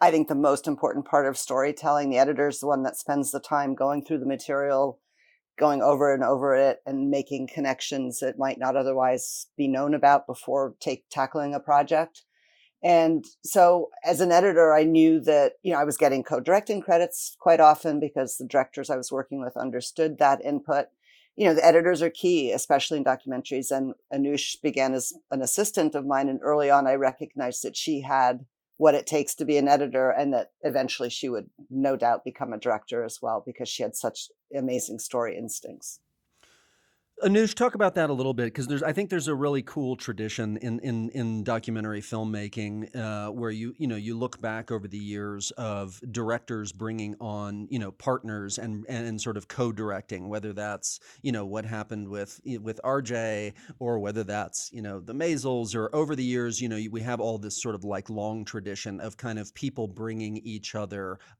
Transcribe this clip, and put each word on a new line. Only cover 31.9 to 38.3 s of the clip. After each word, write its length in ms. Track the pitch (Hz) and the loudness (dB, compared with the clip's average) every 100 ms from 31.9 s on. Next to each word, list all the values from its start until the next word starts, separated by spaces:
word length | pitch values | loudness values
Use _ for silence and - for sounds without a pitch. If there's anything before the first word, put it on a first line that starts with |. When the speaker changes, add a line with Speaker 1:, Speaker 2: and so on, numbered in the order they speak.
| 131 | 2
Speaker 1:
doubt 300 | 120 117 127 | 2 0 -2
become 260 | - 131 | -8 -8
a 60 | 110 | -4
director 460 | 123 110 - 120 | -2 -2 -2 -6
as 180 | 113 - | -6 -6
well 220 | 117 110 127 | -6 -6 -6
because 240 | - 117 | -10 -10
she 140 | - | -6
had 120 | 113 - | -6 -4
such 340 | 120 - - _ _ 139 | -6 -6 -12 _ _ -6
amazing 400 | 131 123 - 110 | -4 -4 -6 -8
story 400 | - 123 117 87 | -6 -4 -4 -6
instincts. 600 | 113 - - - - - _ _ _ _ _ _ _ _ _ _ _ - | -10 -12 -14 -16 -18 -18 _ _ _ _ _ _ _ _ _ _ _ -2
Speaker 2:
Anush, 300 | 190 202 220 | 2 4 4
talk 220 | - 247 220 | 2 0 2
about 180 | 196 | 2
that 160 | 180 156 | 2 0
a 40 | |
little 200 | 135 131 | 0 0